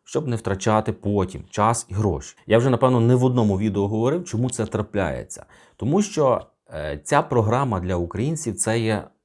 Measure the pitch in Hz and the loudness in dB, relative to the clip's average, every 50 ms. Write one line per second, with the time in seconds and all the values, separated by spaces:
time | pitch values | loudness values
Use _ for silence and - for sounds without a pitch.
0 | _ - - 135 165 131 117 107 - 95 98 95 - 113 107 107 110 113 104 - | _ -6 -4 -4 -2 -2 -4 -4 -2 -4 -4 -2 0 2 2 2 0 -2 -8 -4
1 | - 101 104 101 92 92 - - - - - - 104 113 117 - - _ 95 101 | -4 -2 0 0 0 -2 -4 -14 -16 -10 -2 0 2 2 2 0 -4 _ -4 0
2 | 107 101 85 - - - - _ _ - 107 117 120 139 123 113 131 127 127 120 | 0 0 0 -2 -6 -12 -20 _ _ 4 4 4 6 4 2 4 2 2 4 4
3 | 113 117 127 127 127 131 123 123 113 104 98 95 107 107 95 101 98 101 110 110 | 4 4 4 4 4 2 2 2 2 2 2 2 0 0 0 0 -2 0 0 0
4 | 117 131 151 180 175 - - 110 123 127 - - 110 107 - 104 104 - - 101 | 0 0 -2 -2 -6 -4 -4 -2 -2 -2 -2 -4 -6 -4 -2 -4 -4 -4 -4 -2
5 | 92 78 65 62 - - - - - _ - - - _ _ _ 92 120 156 202 | -2 -2 -4 -6 -10 -12 -14 -18 -18 _ -20 -20 -20 _ _ _ -4 0 2 2
6 | 208 208 - 160 147 131 117 - - _ _ _ _ _ - 78 76 76 71 73 | 0 0 0 2 4 4 2 2 -2 _ _ _ _ _ -10 -8 -6 -6 -8 -8
7 | - - 147 143 147 - 135 120 107 107 117 131 139 127 104 90 87 90 92 87 | -4 2 2 2 2 2 2 2 2 4 2 0 0 0 -2 -2 -2 -2 -2 -2
8 | 87 82 - 90 120 147 165 156 - 117 95 92 - 113 110 120 113 110 110 98 | -2 -4 -4 -4 -2 -2 -4 -4 -4 -6 -4 -2 -2 0 0 0 0 0 -2 -2
9 | - - _ _ | -4 -10 _ _